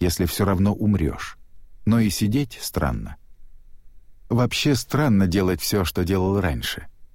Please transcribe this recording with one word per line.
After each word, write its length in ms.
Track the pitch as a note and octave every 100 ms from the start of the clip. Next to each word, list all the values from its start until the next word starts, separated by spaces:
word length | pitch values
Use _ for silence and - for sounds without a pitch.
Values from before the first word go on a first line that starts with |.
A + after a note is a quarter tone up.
если 240 | F2+ -
все 200 | F2+ -
равно 300 | G2+ F#2 G2+
умрешь. 640 | - G#2+ G2 D2+ - - - - - - -
Но 160 | - A2+
и 100 | G#2+
сидеть 480 | - G#2 C3 C#3+ -
странно. 560 | - - C#2 A1+ G#1 - - - - - - - - - - - -
Вообще 460 | A#2+ B2 - D3+
странно 520 | C3 - C#3 D3 G2+ F#2+
делать 340 | F#2 F#2 F2
все, 240 | - G#2
что 200 | E2+ -
делал 360 | F2 F#2+ F#2 G2
раньше. 480 | F#2 B1 - - - - -